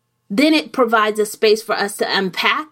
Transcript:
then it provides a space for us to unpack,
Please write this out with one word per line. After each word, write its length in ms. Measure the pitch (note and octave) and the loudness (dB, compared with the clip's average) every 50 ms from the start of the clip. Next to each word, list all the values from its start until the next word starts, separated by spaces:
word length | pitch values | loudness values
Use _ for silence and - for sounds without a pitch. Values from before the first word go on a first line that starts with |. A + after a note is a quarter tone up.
| _ _ _ _ _ _ | _ _ _ _ _ _
then 240 | G3+ A3+ C#4+ D#4 D#4 | 0 2 2 4 2
it 180 | D4+ D4+ - | 0 -2 -4
provides 480 | - - B3 A3 A#3 A3 G#3 G#3+ G#3+ G#3+ | 0 0 0 2 2 2 2 0 0 -2
a 60 | G#3 | -4
space 360 | G#3 - - A#3 G#3+ G#3+ A3 | -4 -2 0 2 2 2 2
for 140 | - - G3 | 0 -4 -4
us 220 | - G3 G3+ - | -4 -4 -6 -4
to 100 | - - - C3+ | -6 -4 -2 -2
unpack, 500 | F#3+ G3 F#3 - - - G#3 A3+ C#4 D#4 - | -2 -2 -2 -4 -2 0 0 0 0 -4 -10